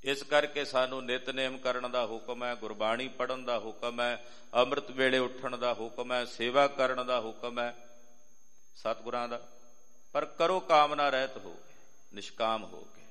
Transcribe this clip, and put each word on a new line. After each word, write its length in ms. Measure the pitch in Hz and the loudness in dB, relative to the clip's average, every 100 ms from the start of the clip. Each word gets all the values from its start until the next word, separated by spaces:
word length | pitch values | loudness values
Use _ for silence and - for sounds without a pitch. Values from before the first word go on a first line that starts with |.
ਇਸ 200 | 131 139 | 0 -2
ਕਰਕੇ 420 | 139 147 147 147 135 | 4 4 4 0 0
ਸਾਨੂੰ 400 | 127 127 131 127 | 2 2 0 -2
ਨਿਤਨੇਮ 520 | 127 127 131 131 131 | -2 -2 -2 -2 -2
ਕਰਨ 340 | 131 123 123 | -2 -2 -2
ਦਾ 140 | 123 113 | -2 -2
ਹੁਕਮ 380 | 113 117 123 | -4 -6 -6
ਹੈ, 120 | 123 120 | -4 -4
ਗੁਰਬਾਣੀ 520 | 110 104 107 117 131 | -6 -2 0 0 -2
ਪੜ੍ਹਨ 380 | - 127 131 120 | -4 -4 -2 -2
ਦਾ 140 | 120 | -2
ਹੁਕਮ 420 | 110 104 120 120 | -2 -4 -4 0
ਹੈ, 240 | 120 117 - - - | 0 -2 -8 -16 -2
ਅੰਮ੍ਰਿਤ 380 | 117 127 139 139 | 4 4 4 -4
ਵੇਲੇ 260 | 131 131 131 | 2 4 6
ਉੱਠਣ 400 | 127 127 131 123 | 2 -2 -6 0
ਦਾ 160 | 123 | 0
ਹੁਕਮ 400 | 110 113 117 123 | 0 -4 -6 -2
ਹੈ, 120 | 123 117 | 0 -2
ਸੇਵਾ 420 | - 117 131 143 | 0 4 6 6
ਕਰਨ 400 | 143 127 127 123 | 6 2 2 2
ਦਾ 120 | 127 | 0
ਹੁਕਮ 400 | 110 104 120 120 | 0 -4 -6 -2
ਹੈ 300 | 120 117 - - - - - - - - - - | -4 -4 -14 -14 -14 -14 -14 -14 -14 -14 -12 -6
ਸਤਿਗੁਰਾਂ 540 | 110 113 113 120 120 | -2 -2 -2 -2 -2
ਦਾ। 180 | 117 - - - - - - - | -4 -8 -14 -14 -14 -14 -14 -2
ਪਰ 120 | 143 151 | 0 0
ਕਰੋ 340 | - 165 185 | 2 4 4
ਕਾਮਨਾ 500 | 180 156 147 147 143 | 6 8 8 6 4
ਰਹਿਤ 280 | 131 135 - | 4 0 -4
ਹੋ 160 | 95 | -10
ਕੇ, 200 | - - - - - - | -12 -12 -14 -14 -14 -12
ਨਿਸ਼ਕਾਮ 500 | 101 - - 113 110 | -10 -10 0 2 2
ਹੋ 240 | 92 85 76 - | -2 -12 -14 -16
ਕੇ। 60 | - | -16